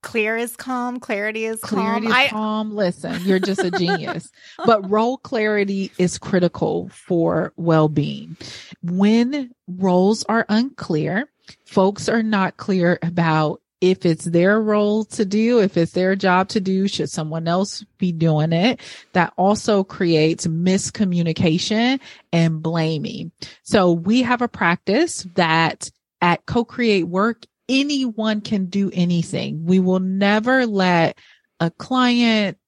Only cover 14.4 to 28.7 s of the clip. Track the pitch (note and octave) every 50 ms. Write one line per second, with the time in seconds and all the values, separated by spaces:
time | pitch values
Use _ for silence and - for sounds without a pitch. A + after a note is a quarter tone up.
14.4 | F3 F#3+ G#3 A3 A3 G#3+ G#3+ G#3 G#3 G#3 G#3 A3 A3 _ - - A3 F#3+ G3 G#3+
15.4 | A3+ A3+ B3 A#3+ G3+ F3+ - F3 E3 E3 - F#3 F#3 F#3 F#3+ F#3+ - F#3+ F3+ F#3
16.4 | F#3+ - - A3 F#3 F#3+ F#3+ F#3+ F#3+ G3 - - D#3 D3 - - D#3 D3+ D#3 E3
17.4 | E3 E3 E3+ F#3 G3 G3+ - - G#3+ _ _ _ - F3+ E3+ D#3+ E3 E3 D#3 D3+
18.4 | D3+ D#3+ E3 E3 F3+ A#3+ B3+ - - - - - - _ _ F#3 E3+ - _ -
19.4 | F3+ G3 G#3 G#3 - - G#3+ G3+ F#3+ _ - - F#3+ E3+ E3 D#3 D#3 D#3+ E3 -
20.4 | - F3 D#3+ E3 F3 F#3 F#3 G3+ - - - - G#3+ F#3+ F3 F3 E3+ E3 D#3+ -
21.4 | - E3+ D#3 F3+ - - G#3+ A3 A#3 B3 C4+ C4+ - - - - _ _ - E3+
22.4 | E3 E3 D#3+ D#3 D#3+ E3 E3 E3+ D#3+ D#3+ D#3+ D3+ D3 - - - - E3 _ _
23.4 | - - - _ _ - - A3 F#3 F3+ E3+ E3+ E3 F#3 A3 B3+ B3+ A#3 B3 A#3+
24.4 | B3+ A#3 - - G#3 E3+ F3 - _ - G3 C4 E4+ E4 - - - F#3 E3+ -
25.4 | F3 D#3+ D#3+ E3 E3 D#3+ - _ - - _ _ _ _ _ _ - F3 F3 -
26.4 | _ - - A#3+ A#3 _ - - A#3+ A3+ G#3 F#3+ E3 E3+ F3 F#3 G3+ A3+ A#3 _
27.4 | - _ _ _ _ - B3+ C4+ C#4 C#4+ D4 C#4 C4 B3 G#3+ A3+ G#3+ A3 G#3+ G#3+
28.4 | G#3 - A3 G3+ F#3+ F3